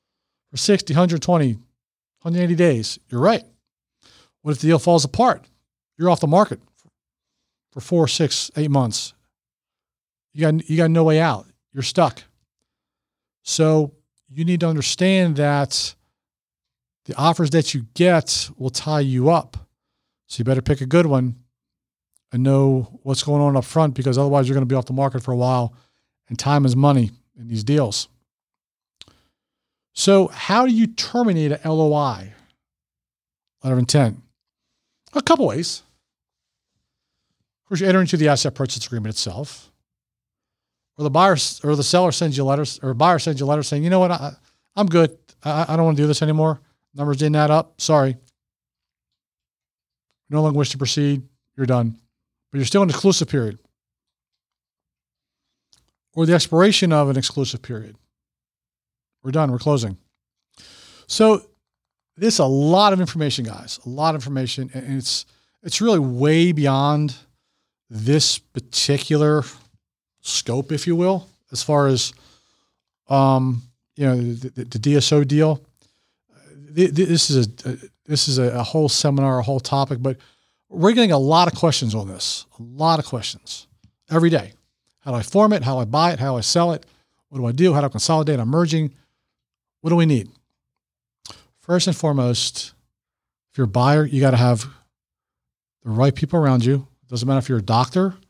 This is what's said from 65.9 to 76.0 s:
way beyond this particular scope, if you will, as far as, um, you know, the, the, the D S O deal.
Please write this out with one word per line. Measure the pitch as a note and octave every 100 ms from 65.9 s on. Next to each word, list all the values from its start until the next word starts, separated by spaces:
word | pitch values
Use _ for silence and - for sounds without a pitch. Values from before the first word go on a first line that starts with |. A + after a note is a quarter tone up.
| F#3
way | C3 B2 D3 D#3+ F3
beyond | D3+ C#3 C3+ C#3+ D3 D3 - _ _ _ _ _ _ _
this | A2 A2+ D3+ - -
particular | _ - - - - C#3 - D3+ D3+ D3+ - - _ _ _ _ _ _
scope, | - - - B2+ C3+
if | D3 F3
you | E3+
will, | F3+ F#3+ - _ _
as | B2
far | - D3 C#3
as, | B2 - - _ _ _ _ _ _ _ _ -
um, | C3+ C3+ C3 C3 A#2+ - _ _ -
you | C#3
know, | B2+
the, | A#2+ A#2 B2+
the, | B2+ A#2
the | A2+
D | C#3+ C#3+
S | -
O | D3+
deal. | C#3 D3 D#3 C#3+ _ _ _ _